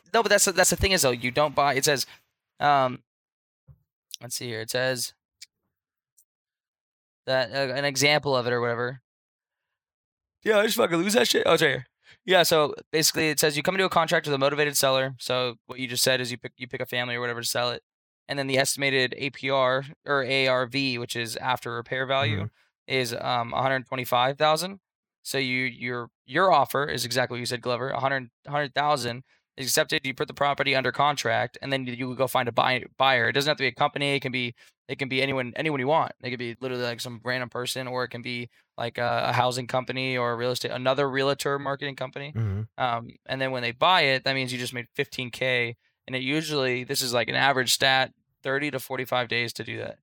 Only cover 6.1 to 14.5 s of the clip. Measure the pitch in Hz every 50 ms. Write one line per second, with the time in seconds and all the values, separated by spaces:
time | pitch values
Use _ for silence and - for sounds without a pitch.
6.1 | _ _ _ _ _ _ _ _ _ _ _ _ _ _ _ _ _ _ _ _
7.1 | _ _ _ - 131 131 127 - 113 139 139 131 123 135 143 143 135 127 135 143
8.1 | 147 147 131 143 135 127 117 120 123 123 120 120 120 117 123 123 135 127 _ _
9.1 | _ _ _ _ _ _ _ _ _ _ _ _ _ _ _ _ _ _ _ _
10.1 | _ _ _ _ _ _ - 202 220 208 208 226 208 220 226 202 165 165 175 208
11.1 | 202 247 240 - - - - - 170 156 165 147 131 135 131 _ _ _ _ -
12.1 | - _ _ - 185 185 165 - 170 160 151 139 - - - _ - 156 156 -
13.1 | - 151 160 156 147 139 - 156 147 147 147 - 185 190 190 180 - 175 165 160
14.1 | 165 160 156 151 143 135 139 139